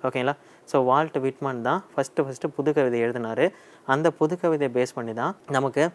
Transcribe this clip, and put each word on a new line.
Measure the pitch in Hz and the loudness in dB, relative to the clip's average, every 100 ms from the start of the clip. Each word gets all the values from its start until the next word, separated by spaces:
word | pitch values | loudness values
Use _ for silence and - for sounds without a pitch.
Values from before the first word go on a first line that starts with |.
ஓகேங்களா? | 131 127 127 143 - - - | -2 -2 -2 -4 -12 -20 -2
So, | 147 127 | 2 4
வால்ட் | 135 160 147 131 | 4 2 -2 -4
விட்மன் | - 139 123 | -4 -6 -4
தான் | 120 175 - | -2 -2 -2
ஃபஸ்ட்டு, | - 135 - 139 | -4 -4 -2 -4
ஃபஸ்ட்டு | 127 165 147 | -4 -8 -2
புது | 143 | 0
கவிதை | 151 131 120 117 | 2 2 2 0
எழுதினாரு. | 120 113 113 165 - - - - | -2 -4 0 0 -2 -20 -16 -2
அந்த | 135 165 | 2 2
புது | - 156 175 | 0 -2 0
கவிதையை | 175 156 139 123 | 0 0 0 0
பேஸ் | 123 - | -2 -4
பண்ணி | 117 | -8
தான் | 113 143 - - 131 | -4 -6 -6 -2 0
நமக்கு | 139 139 165 | 0 0 0